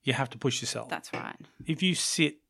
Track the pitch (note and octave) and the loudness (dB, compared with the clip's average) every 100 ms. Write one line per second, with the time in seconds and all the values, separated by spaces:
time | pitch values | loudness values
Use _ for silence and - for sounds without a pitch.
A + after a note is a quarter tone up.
0 | - B2+ C3 A2+ C3+ - A#2+ - A2 - | 2 2 0 0 0 0 -4 -6 -4 -6
1 | - - A1 - - _ - D#3+ F#3 F3 | -6 -8 -8 -12 -20 _ -4 2 4 4
2 | - - D3+ - _ | 2 2 2 0 _